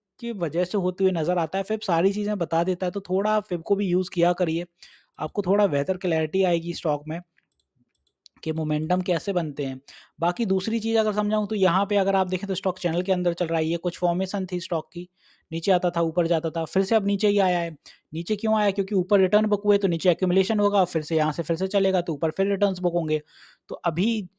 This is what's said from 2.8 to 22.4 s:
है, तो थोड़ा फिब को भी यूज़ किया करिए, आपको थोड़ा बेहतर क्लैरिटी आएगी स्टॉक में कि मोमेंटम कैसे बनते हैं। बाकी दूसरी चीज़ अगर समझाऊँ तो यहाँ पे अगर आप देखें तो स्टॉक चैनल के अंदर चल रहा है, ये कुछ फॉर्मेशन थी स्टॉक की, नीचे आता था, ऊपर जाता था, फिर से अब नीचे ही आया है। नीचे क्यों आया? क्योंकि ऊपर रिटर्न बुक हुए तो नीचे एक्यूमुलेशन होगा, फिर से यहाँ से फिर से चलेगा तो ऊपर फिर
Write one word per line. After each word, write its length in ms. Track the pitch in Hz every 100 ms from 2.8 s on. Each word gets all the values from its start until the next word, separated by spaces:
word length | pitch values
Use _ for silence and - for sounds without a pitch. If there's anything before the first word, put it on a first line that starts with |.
| 180
है, 60 |
तो 80 | 196
थोड़ा 380 | - 190 208 214
फिब 220 | - 170
को 120 | 165 202
भी 100 | 196
यूज़ 240 | 175 185
किया 220 | 175 170
करिए, 320 | 175 170 165 175 _ - - _ -
आपको 240 | 156 -
थोड़ा 240 | 180 202 202
बेहतर 300 | 143 143 180
क्लैरिटी 460 | 185 160 156 190
आएगी 300 | 180 170 165
स्टॉक 280 | 165 160 147 151
में 120 | 170 - _ _ _ _ _ _ _ _ _ _ _
कि 100 | 160
मोमेंटम 480 | 156 156 151 156 185
कैसे 320 | 185 165 -
बनते 320 | 180 160 143
हैं। 160 | 135 131 - - - -
बाकी 260 | 170 180 214
दूसरी 340 | 190 190 226
चीज़ 180 | 220 220
अगर 140 | 214
समझाऊँ 340 | 202 208 214 202
तो 80 |
यहाँ 300 | 214 185 180 196
पे 100 | 202
अगर 200 | 196 190
आप 100 | 185
देखें 200 | 180 190
तो 60 |
स्टॉक 240 | 190 - -
चैनल 240 | 170 170
के 100 | 185
अंदर 200 | 180 175
चल 140 | 170 165
रहा 120 | 165
है, 80 | 160
ये 100 | 170
कुछ 200 | 175 -
फॉर्मेशन 480 | 175 175 190 196 185
थी 80 | 180
स्टॉक 280 | - 165 -
की, 160 | 175 180 _ _ _ _
नीचे 220 | 165 196
आता 180 | 180 180
था, 120 | 170
ऊपर 240 | 165 165 165
जाता 240 | 165 160
था, 140 | 165
फिर 200 | 165 190
से 100 | 190
अब 120 | 226 196
नीचे 220 | 196 208
ही 100 | 202
आया 180 | 185 175
है। 180 | 170 160 - - _
नीचे 220 | 156 170 214
क्यों 200 | 220 214
आया? 120 | 208
क्योंकि 240 | 196 190
ऊपर 260 | 196 185 202
रिटर्न 260 | 185 208 214
बुक 180 | 202
हुए 140 | 202 202
तो 100 | 190
नीचे 220 | 165 185
एक्यूमुलेशन 500 | 165 185 185 185 208
होगा, 240 | 202 202 180
फिर 160 | 160
से 140 | 151 160
यहाँ 160 | 151
से 100 | 151
फिर 140 | 160 160
से 120 | 190
चलेगा 320 | 202 190 185
तो 120 | 175
ऊपर 180 | 143 160
फिर 200 | -